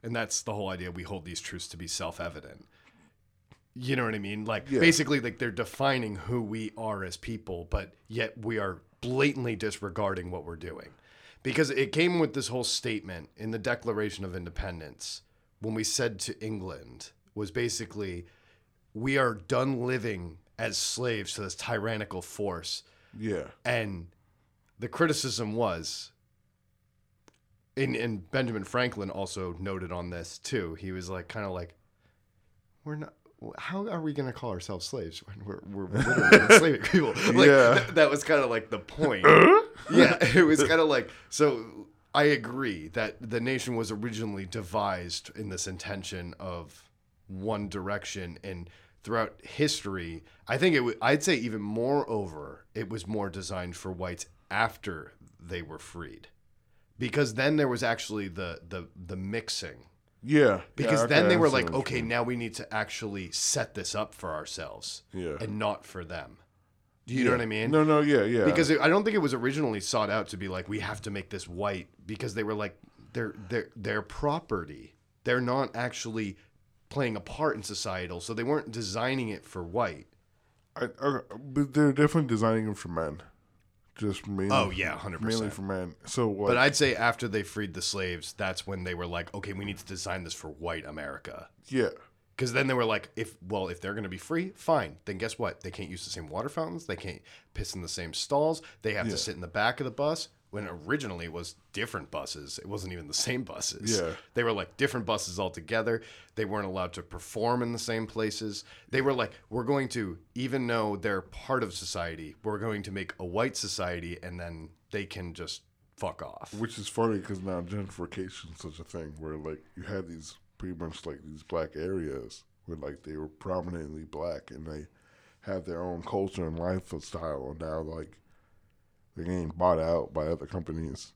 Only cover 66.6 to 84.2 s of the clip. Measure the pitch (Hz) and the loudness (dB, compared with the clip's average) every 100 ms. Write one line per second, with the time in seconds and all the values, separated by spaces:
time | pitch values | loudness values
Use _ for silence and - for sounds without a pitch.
66.6 | _ _ _ _ - 127 123 123 113 107 | _ _ _ _ -6 2 4 4 2 0
67.6 | 117 156 156 151 147 135 104 117 101 - | 4 6 6 6 6 6 6 6 6 6
68.6 | 147 147 143 190 214 208 151 127 123 139 | 6 6 6 6 4 2 2 2 0 0
69.6 | 143 104 92 120 104 107 101 98 98 92 | 0 0 0 0 2 0 -2 -6 -4 -4
70.6 | 90 104 95 107 110 98 92 98 90 87 | -4 -4 -4 -6 -6 -8 -8 -10 -8 -4
71.6 | 101 95 - _ 87 107 123 98 107 107 | -2 -2 -8 _ -12 -8 -6 -2 -2 -2
72.6 | 104 - - _ - - 113 - 92 117 | -4 -8 -20 _ -10 -6 -4 -6 -4 -4
73.6 | - - 107 107 101 - 147 156 - 101 | -4 -8 -2 -2 -4 -2 -2 -2 -2 -4
74.6 | 78 76 107 _ _ _ - 123 123 131 | -4 -12 -18 _ _ _ 0 0 2 0
75.6 | 131 117 123 120 117 110 104 95 _ _ | 0 -2 -4 -4 -6 -4 -4 -6 _ _
76.6 | _ _ _ 139 127 107 90 - 156 107 | _ _ _ -2 -2 -2 -8 -2 0 0
77.6 | 101 101 107 92 90 87 - 113 117 151 | -6 -6 -4 -4 -4 -8 -6 -4 0 0
78.6 | - 113 104 104 123 135 113 101 - 95 | -2 -6 -4 -2 0 0 -2 -6 -8 -10
79.6 | 85 101 110 76 - _ _ _ _ _ | -4 0 0 -2 -16 _ _ _ _ _
80.6 | _ - 120 - 139 135 - 107 139 135 | _ -6 -6 0 0 0 -4 -14 -4 0
81.6 | 143 135 147 135 147 165 139 110 113 113 | 2 6 6 8 6 6 4 4 4 4
82.6 | 110 101 87 82 80 76 - _ _ _ | 2 -4 -4 -2 -2 -4 -14 _ _ _
83.6 | _ _ _ - 104 92 | _ _ _ -4 -2 -2